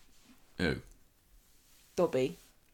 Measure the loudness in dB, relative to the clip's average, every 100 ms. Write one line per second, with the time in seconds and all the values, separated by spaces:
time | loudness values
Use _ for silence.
0 | -20 -20 -20 -20 -14 -2 0 -2 -6 -20
1 | -20 _ _ -20 -20 -20 -20 -20 -8 -2
2 | 0 0 -2 -4 -20 _ _